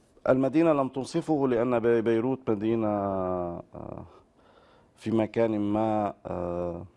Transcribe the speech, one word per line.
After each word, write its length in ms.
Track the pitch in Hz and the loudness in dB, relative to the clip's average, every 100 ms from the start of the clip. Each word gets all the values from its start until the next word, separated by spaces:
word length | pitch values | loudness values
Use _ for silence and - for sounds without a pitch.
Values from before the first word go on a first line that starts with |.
| _ _ - | _ _ 0
المدينة 440 | 131 135 143 165 | 2 4 4 4
لم 160 | 143 131 | 2 0
تنصفه 600 | 135 123 170 165 151 135 | -4 -4 -4 0 0 2
لأن 300 | 120 123 120 | 2 2 2
بي-، 220 | 113 117 | 4 4
بيروت 500 | 110 113 123 131 - | 4 2 0 -2 -2
مدينة، 380 | 107 107 113 107 | -2 0 0 0
آه، 1160 | 104 98 95 92 90 87 85 - 82 - - 87 - _ _ _ _ _ _ _ _ | 0 -2 -2 -2 -2 -4 -8 -14 -14 -14 -14 -16 -20 _ _ _ _ _ _ _ _
في 140 | 110 | -2
مكان 500 | 113 107 120 117 107 | 0 0 0 0 0
ما، 540 | 101 107 110 107 101 - - | -2 0 0 0 -2 -6 -10
آه، 580 | 90 87 87 87 85 92 | -6 -4 -4 -6 -8 -14